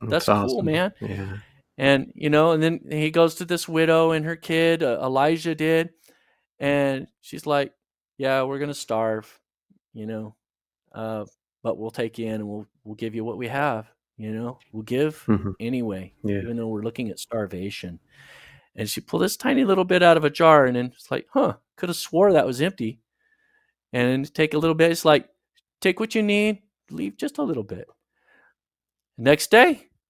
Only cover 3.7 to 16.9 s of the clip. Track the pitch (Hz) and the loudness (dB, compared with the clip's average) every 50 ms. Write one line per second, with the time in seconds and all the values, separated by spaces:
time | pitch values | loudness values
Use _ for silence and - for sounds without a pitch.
3.7 | 165 160 160 160 160 165 165 165 160 156 151 160 165 156 - - 165 165 165 165 | 0 0 2 4 4 4 4 4 2 0 -2 -4 -8 -8 -6 -2 0 2 2 2
4.7 | 165 165 160 127 117 78 - 131 131 131 143 156 165 165 160 165 160 151 156 160 | 2 2 0 -2 -2 -2 -2 -2 0 2 2 2 0 0 -2 -6 -4 -2 0 0
5.7 | 165 165 165 170 _ _ _ _ _ _ _ _ _ _ _ _ _ - 139 143 | 2 0 0 -2 _ _ _ _ _ _ _ _ _ _ _ _ _ -6 -4 -2
6.7 | 143 143 139 139 135 131 139 - _ _ _ - - - - 151 147 143 139 - | 0 0 0 0 -2 -4 -8 -12 _ _ _ -16 -16 -12 -4 -2 0 0 0 -2
7.7 | _ _ _ _ _ _ _ _ _ - 135 135 135 135 131 135 139 139 147 147 | _ _ _ _ _ _ _ _ _ -6 -2 0 0 0 0 -2 -4 -6 -6 -8
8.7 | 139 - - - 117 110 113 110 110 110 107 - - _ _ _ _ _ _ _ | -8 -10 -6 -4 -2 -2 0 0 -2 -4 -8 -12 -20 _ _ _ _ _ _ _
9.7 | _ _ _ _ _ 113 107 110 113 107 110 110 110 _ _ _ _ _ _ _ | _ _ _ _ _ -14 -12 -10 -10 -10 -10 -12 -16 _ _ _ _ _ _ _
10.7 | _ _ _ _ - 113 110 110 110 107 104 - _ _ _ _ _ _ - 117 | _ _ _ _ -14 -12 -10 -8 -8 -10 -10 -12 _ _ _ _ _ _ -6 -6
11.7 | - - 110 113 - - 120 113 113 117 113 110 110 107 107 104 104 107 104 _ | -6 -6 -6 -10 -6 -6 -8 -6 -6 -8 -8 -6 -6 -6 -8 -8 -10 -12 -14 _
12.7 | _ _ _ 107 107 107 113 113 107 113 110 117 110 - 127 113 127 139 147 143 | _ _ _ -16 -12 -10 -10 -8 -8 -8 -8 -8 -8 -8 -8 -6 -4 -2 -2 -2
13.7 | 120 110 110 _ _ _ _ _ _ - 110 110 110 110 120 120 131 _ _ _ | -2 -4 -8 _ _ _ _ _ _ -14 -12 -10 -8 -8 -8 -10 -12 _ _ _
14.7 | - 110 110 113 123 131 147 156 151 - - - 107 95 87 101 92 - 110 117 | -14 -14 -10 -6 -2 -2 -2 -2 -4 -6 -2 0 0 0 0 -6 -8 -8 -8 -6
15.7 | 131 127 120 110 98 92 92 90 _ _ - 104 101 101 98 117 117 117 113 113 | -6 -4 -4 -6 -6 -8 -10 -14 _ _ -6 -4 -4 -4 -4 -6 -8 -6 -6 -6
16.7 | 110 104 107 117 | -6 -6 -6 -8